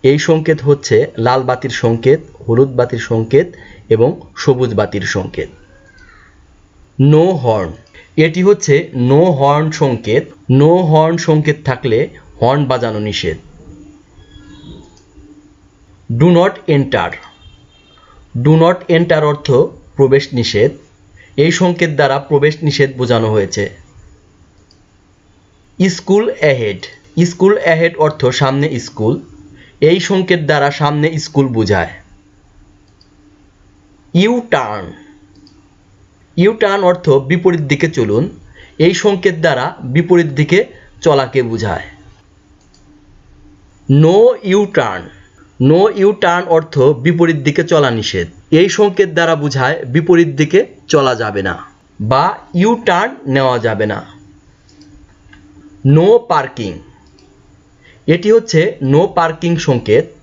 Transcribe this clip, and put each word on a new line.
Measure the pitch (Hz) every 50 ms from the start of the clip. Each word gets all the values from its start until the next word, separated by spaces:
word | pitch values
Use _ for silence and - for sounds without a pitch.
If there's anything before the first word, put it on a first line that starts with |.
| -
এই | 131 139 147
সংকেত | - - 160 160 156 170 156 151 120
হচ্ছে | 143 143 143 - - 117 107 139 147 - -
লাল | 113 120 127 131 127
বাতির | 127 127 123 - 131 117 -
সংকেত, | - 117 117 117 117 131 143 160 - - - - -
হলুদ | - 117 120 135 135 127
বাতির | 123 123 120 - 113 110 -
সংকেত | 117 113 110 110 - 135 180 175 - - - - - - - -
এবং | 117 107 117 139 180 - - - -
সবুজ | - - - 131 127 127 120 110
বাতির | 98 104 - - 104 90 - -
সংকেত। | 101 90 - - - - - - _ - _ - _ _ _ _ _ - - - - - _ _ _ _ _ _ _ _ _ _ _ - _ _ -
নো | 135 143 151 156 165 185
হর্ন, | 190 151 120 120 110 104 92 82 78 - - _ _ - - _ _
এটি | - 156 165 160 175 185
হচ্ছে | 196 208 208 - 151 139 147 175 - -
নো | 131 123 127 135 147 175 185
হর্ন | 165 135 139 139 143 147 156 156
সংকেত। | 156 - 156 139 120 110 - 104 110 143 160 - - _ - -
নো | 127 135 143 156 170 180 185
হর্ন | 156 156 156 156 160 170 165
সংকেত | - - 156 156 151 156 147 - -
থাকলে | 139 127 - - 131 110 117 139 - - - - - - -
হর্ন | 120 120 135 147 147
বাজানো | 127 131 123 117 117 110 104
নিষেধ। | 107 107 101 - - 87 80 - - - - - - - - - - - - _ _ _ _ - - _ - - - - - - - - - - - - _ _ _ _ _ 294 294 - - - _ - _ _ _ _ _ _ _ _ - _ _ _
Do | 117 117 147 175 175 165
not | 175 196 175 - - -
enter। | 156 139 135 131 131 104 85 87 - - - - - _ - - - _ _ _ _ _ _ _ _ _ _ _ - - - _ _ 120 123
Do | 147 156 160 160
not | 170 180 180 - - 170 165
enter | 170 160 165 156 151
অর্থ | 151 147 143 - - 131 123 156 160 - - - - _
প্রবেশ | - 135 131 131 139 139 - -
নিষেধ। | 123 113 - - 101 110 147 156 - - _ _ _ _ _ _ - - _ - -
এই | 143 165
সংকেত | 165 - 185 180 175 170 175 165 151 139
দ্বারা | 151 135 135 143
প্রবেশ | 139 - 151 139 139 151 151 156 165
নিষেধ | 147 139 - 143 131 131 123
বোঝানো | 127 117 123 113 113 110 107
হয়েছে। | 107 98 92 - - 101 - - - - _ _ - - - - _ _ _ _ _ _ _ _ _ _ _ _ _ _ _ _ _ _ _ _ _ _ _ _ _ _ _ _ _ _ _ _ -
স্কুল | 180 196 - - - - 190 208 220 240 - -
অ্যাহেড। | - 151 135 123 113 107 98 90 - - - - _ _ _ - 175 175
স্কুল | 175 - 190 196 208 - -
অ্যাহেড | 170 165 160 165 170 170 -
অর্থ | 156 151 151 - -
সামনে | 127 123 - 147 131 135 139 143 156 131 120
স্কুল। | 110 - - - 107 107 143 175 - - - - - - - - - - _ _ - 151
এই | 170 196
সংকেত | 170 - 202 190 185 180 185 170 156 139
দ্বারা | - - 139 143
সামনে | 143 - 151 147 147 147 147 160 160 151
স্কুল | 156 - - 143 139 131
বোঝায়। | 117 113 110 92 101 92 82 - - - - _ - _ _ _ _ _ _ _ _ _ - _ _ _ _ _ _ _ _ _ _ _ _ _ _ _ _ _ _ _ _ _ _ _ _ _ _ _ _ _ _
ইউ | 170 190 220 240 247 233 - -
টার্ন। | 143 123 107 104 104 92 87 - - - - - - - _ _ - _ _ _ _ _ _ _ _ _ _ _ _ _ _ _ _ _ _ _ -
ইউ | 170 202 226
টার্ন | 220 226 202 196 202 196
অর্থ | 180 180 180 180 160 135 135 135 131
বিপরীত | 170 175 175 185 175 165 151 135
দিকে | 147 143 - 160 160 143
চলুন। | 117 104 104 113 147 208 - - - - - - - - - _
এই | 156 170 190
সংকেত | 180 - 214 202 180 175 196 175 160 160
দ্বারা | 165 143 123 127 160 180 - - 127 127
বিপরীত | 156 170 175 180 175 170 156 139 135
দিকে | 151 147 170 190 233 - - - - - _ -
চলাকে | - 165 147 139 131 123 117 135 123
বোঝায়। | 113 113 107 104 104 85 - - - - - - - - _ _ _ _ _ _ _ _ _ _ _ _ _ _ _ - _ _ _ - - _ _ - _ - - - _ _ _ _ _ _ -
No | 139 143 156 160 180 202 226 247 247 - - 196 185 202
U | 208 196 202 160
turn। | 127 110 95 90 87 90 - - - _ _ _ - _ _ _ 127 135
No | 156 175 196 214 190 - 190 202
U | 214 208 -
turn | 180 170 175 185 180 170
অর্থ | 160 156 160 - 143 127 143 151 123 123
বিপরীত | 160 175 175 170 165 165 151 131 147
দিকে | 147 - 165
চলা | 170 170 156 143 131
নিষেধ। | 117 113 104 - - 95 85 85 - - - _
এই | - 156 180 202
সংকেত | - - 214 208 185 190 202 185 156 170
দ্বারা | 170 165 165
বোঝায় | 156 147 147 127 135 127 131 156 170 - 120 120
বিপরীত | 160 165 185 180 170 170 160 139 -
দিকে | 156 147 - 190 247 - - - _ -
চলা | - 151 135 131 123
যাবে | 110 117 107 104 101 95 95
না | 85 - - - _ _ _ _ _ _
বা | 104 107 131 135 156 185 214 - - - -
ইউ | 170 185 220 233 233 233 202
টার্ন | 180 175 208 254 262 - - 139 135
নেওয়া | 139 135 131 127 120
যাবে | 107 117 110 101 107
না। | 104 104 101 - - - - - - - - _ _ _ _ _ _ _ _ 294 - - - - _ _ _ _ - - - - - - - - - - - - 135 143
No | 156 165 196 226 240 - -
parking। | 170 151 131 120 - - 113 95 82 - - - - _ _ _ _ _ _ _ _ _ _ _ _ _ _ _ _ _ _ - _ _ _ -
এটি | 160 175 175 208
হচ্ছে | 220 226 226 226 - 156 165 208 - - 143 131
no | 135 151 180 202 - 180
parking | 165 165 160 160 175 170 170 160 - -
সংকেত। | 131 120 - - 104 127 160 - - -